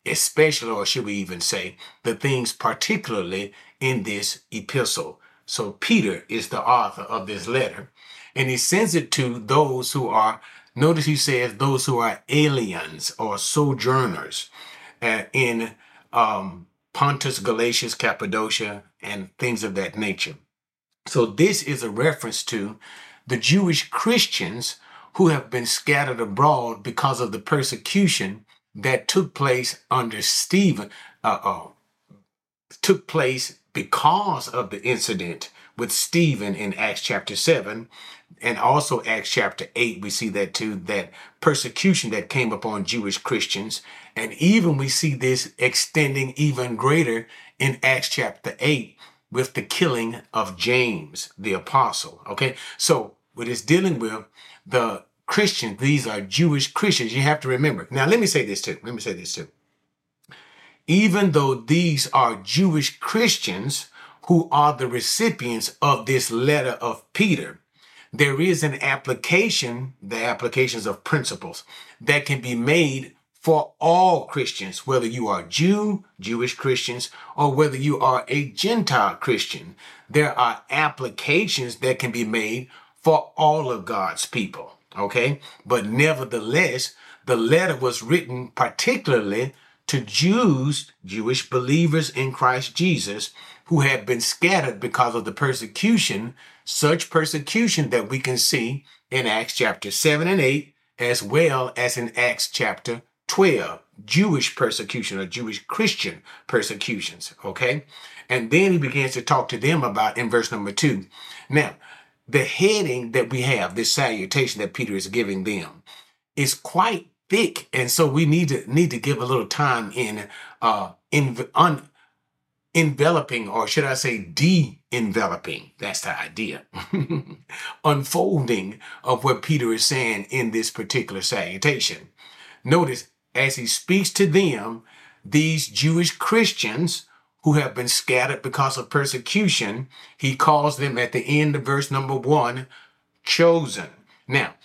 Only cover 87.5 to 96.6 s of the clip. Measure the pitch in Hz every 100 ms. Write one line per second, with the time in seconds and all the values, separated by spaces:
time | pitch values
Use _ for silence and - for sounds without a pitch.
87.5 | 160 185 135 127 117 113 170 123 127 123
88.5 | - 120 - - 262 - 123 104 104 135
89.5 | - _ _ - 135 107 - 170 226 233
90.5 | 135 139 143 - _ 92 104 110 127 -
91.5 | 127 127 156 170 160 156 127 135 127 127
92.5 | 127 131 - 180 131 95 104 - - -
93.5 | - - 160 135 127 101 120 - - 170
94.5 | 190 139 101 120 - 120 113 107 101 139
95.5 | 127 110 - 208 226 - 101 117 - -
96.5 | _